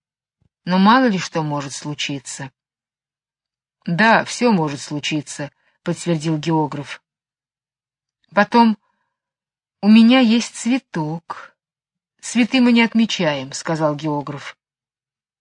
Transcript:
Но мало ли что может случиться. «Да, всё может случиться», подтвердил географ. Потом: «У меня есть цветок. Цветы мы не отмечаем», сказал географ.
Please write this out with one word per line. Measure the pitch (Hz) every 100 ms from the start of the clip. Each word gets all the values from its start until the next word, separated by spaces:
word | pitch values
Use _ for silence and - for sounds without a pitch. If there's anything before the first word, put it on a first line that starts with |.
| _ _ _ _ _ _
Но | - 185
мало | 196 254 254
ли | 190
что | - 165
может | 151 147 139
случиться. | - 156 147 - 139 - - 139 _ _ _ _ _ _ _ _ _ _ _ _ _
«Да, | - 170 220 190
всё | - - 240
может | 190 151 143
случиться», | - 147 - 156 - - 143 _ _ _
подтвердил | - 165 175 160 160 156
географ. | 156 160 147 139 135 - _ _ _ _ _ _ _ _ _ _ _ _ _
Потом: | 175 208 240 233 208 _ _ _ _ _ _ _ _ _ -
«У | 202
меня | 220 226 262
есть | 240 233 - -
цветок. | 226 254 _ 170 151 165 - - - _ _ _ _ _ _ _
Цветы | - 226 240 262
мы | 247
не | 233
отмечаем», | 233 226 220 - 160 143 135
сказал | - - 160 156
географ. | 147 156 147 139 143 - - _ _ _ _ _ _ _ _